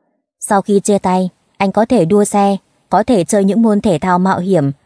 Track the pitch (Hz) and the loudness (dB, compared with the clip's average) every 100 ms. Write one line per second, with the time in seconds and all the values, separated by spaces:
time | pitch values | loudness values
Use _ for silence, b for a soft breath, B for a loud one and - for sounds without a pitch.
0 | _ _ _ _ - 202 185 202 - 196 | _ _ _ _ -4 -2 0 0 0 -2
1 | 196 185 185 - _ - 196 196 226 247 | 0 -2 -2 -8 _ -6 -4 0 0 2
2 | 160 208 208 202 202 196 _ _ - 180 | 2 2 0 0 0 -2 _ _ -4 -2
3 | 214 233 165 208 196 202 226 208 214 170 | 0 0 0 0 0 2 0 0 0 -2
4 | 185 180 185 190 185 180 139 139 | 0 0 0 -2 0 0 0 -4